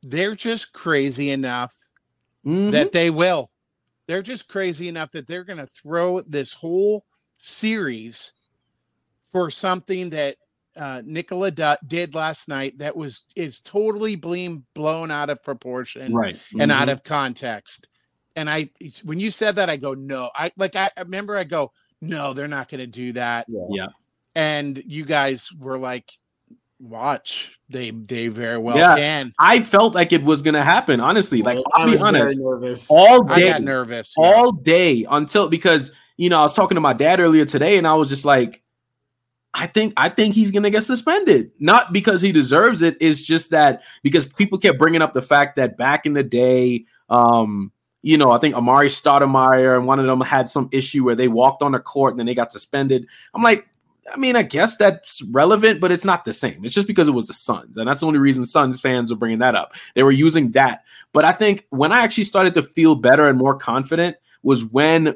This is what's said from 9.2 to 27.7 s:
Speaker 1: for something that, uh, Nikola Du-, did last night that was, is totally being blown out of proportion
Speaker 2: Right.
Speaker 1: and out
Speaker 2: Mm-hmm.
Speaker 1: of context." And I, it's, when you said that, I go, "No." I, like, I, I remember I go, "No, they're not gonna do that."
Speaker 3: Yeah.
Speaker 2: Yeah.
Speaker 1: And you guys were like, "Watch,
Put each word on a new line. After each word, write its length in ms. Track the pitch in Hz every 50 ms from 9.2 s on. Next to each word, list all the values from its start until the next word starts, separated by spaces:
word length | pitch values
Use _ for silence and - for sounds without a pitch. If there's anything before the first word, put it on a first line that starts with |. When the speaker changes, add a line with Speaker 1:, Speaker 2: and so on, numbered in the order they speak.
| _ _
Speaker 1:
for 200 | _ 185 180 160
something 600 | - - - 190 185 185 _ - 190 185 185 175
that, 260 | 160 156 147 139 135 _ _ _ _ _ _ _ _
uh, 260 | 165 151 139 131 127 117
Nikola 460 | 135 156 160 170 _ 185 180 196 196
Du-, 240 | 160 135 160 147 147 - -
did 280 | 131 160 170 175 165 139
last 340 | 160 156 160 160 - - -
night 300 | 143 135 135 139 - 135
that 180 | 143 151 151
was, 280 | 165 156 139 120 - _ _ _
is 240 | 202 175 147 131 -
totally 560 | _ - - 202 214 220 214 208 214 220 208
being 480 | 175 147 170 175 180 180 180 170 151 127 _ _
blown 360 | 156 151 151 160 165 165 160
out 180 | 151 147 147 143
of 120 | 147 143 _
proportion 680 | - 135 117 _ 127 123 127 123 - - 127 131 113 113
Speaker 2:
Right. 220 | 117 110 95 85 - - - - -
Speaker 1:
and 140 | 147 143
out 100 | 143 131
Speaker 2:
Mm-hmm. 80 | 143 139
Speaker 1:
of 140 | 139 131 _
context." 800 | - 151 147 139 127 120 - - 123 110 104 _ - - - _ _ _ _ _ _ _ _ _ _ _
And 160 | 160 156 151
I, 180 | 151 160 156 135 _ _
it's, 220 | - 156 - - -
when 140 | 156 156 175
you 100 | 202 220
said 260 | - - 220 214 202
that, 140 | 202 190 170
I 60 | 156
go, 180 | 139 139 143 135
"No." 360 | 135 135 139 139 131 127 120 -
I, 160 | 139 156 175 _
like, 180 | 185 196 185 -
I, 140 | 190 190 196 _
I 60 | -
remember 340 | 185 175 185 196 208 202 208
I 80 | 202 180
go, 280 | 147 165 160 143 123 _ _ _ _ _ _
"No, 300 | - 160 165 151 143 139
they're 160 | 131 135 143 147
not 200 | 147 139 123 _
gonna 180 | - 131 127
do 260 | 120 117 120 123 123
that." 340 | 117 123 120 117 120 117 117 117
Speaker 3:
Yeah. 180 | 113 104 90 -
Speaker 2:
Yeah. 160 | 101 98 92 95 _ _ _ _ _ _ _ _ _
Speaker 1:
And 480 | 165 156 151 151 147 143 143 139 135 -
you 180 | - 147 151 156
guys 440 | 139 160 147 139 139 135 123 - - 180 160
were 200 | 131 131 131 131
like, 340 | 131 127 123 123 _ _ _ _ _ _ _ _ _ _ - _ _ _ _ _
"Watch, 800 | 131 117 113 110 120 143 139 - _ - - - - - _ _ _ _